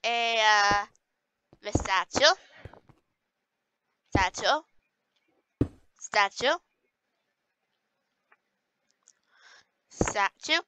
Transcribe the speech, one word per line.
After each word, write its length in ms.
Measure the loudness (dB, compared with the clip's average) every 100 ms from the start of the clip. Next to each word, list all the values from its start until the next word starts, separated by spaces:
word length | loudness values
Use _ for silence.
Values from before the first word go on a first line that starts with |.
A, 360 | -4 -2 -2 2
uh, 420 | 4 4 4 0 -2 _ _ _ _ _ _ -16
the 100 | -6
statue. 600 | -6 -2 -4 -2 2 2 2 -6 -20 -20 -20 _ _ _ _ _ _ _ _ _ _ _ _ _
Statue. 520 | -2 0 -2 0 0 -2 _ _ _ _ _ _ _ _ _ -8 -8 _ _
Statue. 580 | -6 -2 -2 -2 -4 -4 _ _ _ _ _ _ _ _ _ _ _ _ _ _ _ _ _ _ _ _ _ _ _ _ _ _ _ _ -20 -20 _ _ _
Statue. 720 | -4 -4 -2 -4 _ -2 -2